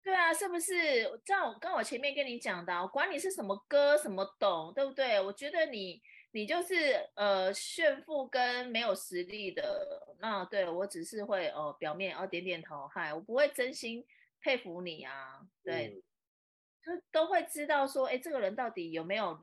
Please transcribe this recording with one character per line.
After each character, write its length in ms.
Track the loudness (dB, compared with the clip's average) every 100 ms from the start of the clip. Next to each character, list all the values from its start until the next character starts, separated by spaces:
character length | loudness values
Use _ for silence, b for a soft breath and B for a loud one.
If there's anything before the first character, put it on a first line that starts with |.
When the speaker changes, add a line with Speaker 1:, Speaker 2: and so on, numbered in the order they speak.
Speaker 1:
对 140 | 4 4
啊， 180 | 6
是 140 | 4 0
不 120 | -2
是？ 600 | 0 2 4 4 2 -4 0
这 80 |
样 140 | 2 2
我， 120 | -2
跟 120 | -2
我 100 | 0
前 160 | 0 -2
面 160 | -2 0
跟 100 | -2
你 140 | -4
讲 260 | -4 -4 -2
的 80 |
啊， 80 | -2
我 40 | 0
管 240 | 2 0
你 80 | 0
是 120 | -2
什 120 | -4
么 120 | -4 -4 _
哥， 300 | 6 8 6
什 120 | 4
么 160 | -4 -4 _
董， 340 | 2 2 -2
对 120 | -2 -2
不 60 |
对？ 280 | 0 2 4
我 100 | 2
觉 200 | -4 -2
得 160 | 0 0
你， 340 | 0 -8 -10 B B B
你 160 | -6 0
就 160 | 0
是， 440 | 2 2 4 2 -2 0
呃， 380 | 4 6 4
炫 480 | 0 -6 4 4 4
富 260 | -2 -2 0
跟 380 | 0 2 0 -2
没 100 | 0
有 160 | 0 0
实 280 | -2 -6
力 280 | -6 -6 -6
的。 640 | -4 -2 -2 -4 -8 -12 -8
那 240 | -4 -2 0
对， 220 | 0 0
我 200 | 0 -4
只 160 | -6
是 200 | -8 -6
会， 260 | -2 0 0
呃， 220 | -2 -6
表 200 | -4 -4
面， 240 | -2 -4 -4
哦， 80 | -4
点 180 | -4
点 180 | -4 -6
头， 260 | -6 -10 -8
嗨， 260 | -6 -4
我 80 | -4
不 140 | -2 2
会 120 | 2
真 220 | 2 -4
心 320 | -4 -8 -10 -14 b b _
佩 160 | -2 -2
服 240 | -2 -8
你 220 | -8 -10
啊， 420 | -12 -12 -12 -18 -20 _
对。 260 | -6 -4 -4
Speaker 2:
嗯。 140 | -10 _ _ _ _ _ _ _ _
Speaker 1:
就 100 | -10 -10 _
都 160 | 0 4
会 160 | 2
知 240 | 0 -6 0
道 180 | 2 2
说， 220 | 0 0
哎， 100 | 0
这 140 | -2
个 80 | -2
人 160 | -2 -2
到 140 | -4
底 220 | -4 -6
有 120 | -4
没 140 | -2 0
有 160 | -2 -4